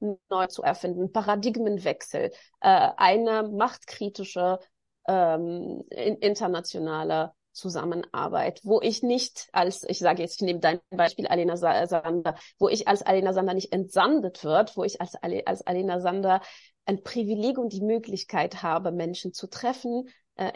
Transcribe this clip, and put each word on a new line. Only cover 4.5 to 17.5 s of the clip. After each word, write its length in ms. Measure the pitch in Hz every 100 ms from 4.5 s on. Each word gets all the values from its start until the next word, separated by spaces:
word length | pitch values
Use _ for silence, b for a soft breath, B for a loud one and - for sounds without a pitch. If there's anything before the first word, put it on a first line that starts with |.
| 185 B _ _ _ -
ähm, 760 | 190 170 160 170 175 180 - -
in-, 260 | - 208 -
internationale 1160 | 208 202 220 175 - - 160 156 160 160 165 - _
Zusammenarbeit, 1120 | - 185 165 170 170 - - - 170 - -
wo 160 | 196 220
ich 240 | - 208
nicht 460 | 240 247 254 - -
als, 320 | - 180 190 -
ich 100 | 185
sage 220 | 175 175
jetzt, 140 | 170 -
ich 60 |
nehme 200 | 185 175
dein 180 | 165 170 -
Beispiel, 380 | 185 170 - -
Alena 300 | 175 170 175
Sa-, 280 | 170 - 175
Sander, 500 | 175 165 170 165 156 B _
wo 100 | 196
ich 180 | 214 208
als 140 | 202
Alena 320 | - 190 190
Sander 200 | 190 190
nicht 200 | 185 185
entsandet 680 | 185 190 190 202 302 190 - 151
wird, 320 | 160 214 -
wo 80 | 180
ich 160 | -
als 140 | 180 -
Ale-, 300 | 175 185 -
als 220 | 190 -
Alena 320 | 180 190 180
Sander 400 | 180 190 190 190 B B B _ -
ein 180 | 196
Privileg 540 | - 240 208 214 233